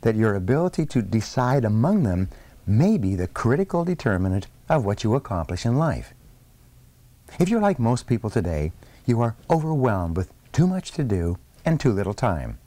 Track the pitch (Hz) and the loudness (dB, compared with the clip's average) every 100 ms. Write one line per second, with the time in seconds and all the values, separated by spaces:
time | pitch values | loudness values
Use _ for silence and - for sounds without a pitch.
0 | 117 110 110 101 92 135 180 - 151 127 | 0 2 2 2 0 0 0 -2 -2 0
1 | 98 110 104 - 123 139 113 107 135 208 | 0 -2 -2 -2 0 2 2 2 2 2
2 | 127 90 95 - - - - 104 180 220 | 2 0 -2 -6 -20 -16 0 2 4 2
3 | 98 95 92 - 113 139 196 175 170 180 | 0 -2 -4 -2 0 2 0 -2 -2 -2
4 | - 95 92 92 - - - 160 101 101 | 0 0 0 -2 -4 -16 -2 0 0 -2
5 | 110 123 - 92 80 87 117 123 160 65 | 0 0 -2 -6 -4 -4 -2 0 0 -2
6 | 58 - - - - - - - - _ | -8 -18 -20 -20 -20 -20 -20 -20 -20 _
7 | - - - - 185 226 208 190 113 123 | -20 -20 -20 -2 0 2 2 2 0 0
8 | - 117 113 117 90 78 76 - - - | 0 -2 0 -2 -2 -2 -4 -6 -20 -12
9 | - 117 117 113 - 165 156 156 127 101 | -2 0 0 -2 -2 0 0 0 2 0
10 | 85 82 95 - - - 180 185 - - | -2 -2 -4 -8 -10 0 2 0 -8 -6
11 | 135 101 85 87 - - - 165 139 98 | -2 0 0 -4 -8 -8 -2 0 0 0
12 | 95 104 123 82 60 57 | -2 -2 -2 -2 -6 -12